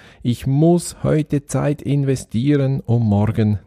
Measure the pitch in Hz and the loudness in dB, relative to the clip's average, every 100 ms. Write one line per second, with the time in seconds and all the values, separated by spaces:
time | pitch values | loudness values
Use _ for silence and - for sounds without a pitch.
0 | - - 127 117 135 139 165 175 - - | -20 -8 -4 -4 -2 2 4 2 -2 -6
1 | 135 151 151 143 - 135 143 143 - 143 | -2 -2 0 -4 -4 -4 -2 -4 -2 -2
2 | 139 127 - 107 143 143 135 135 - 117 | 0 -4 -4 -2 0 2 0 -2 0 0
3 | 110 101 107 107 107 104 | 2 2 2 2 0 0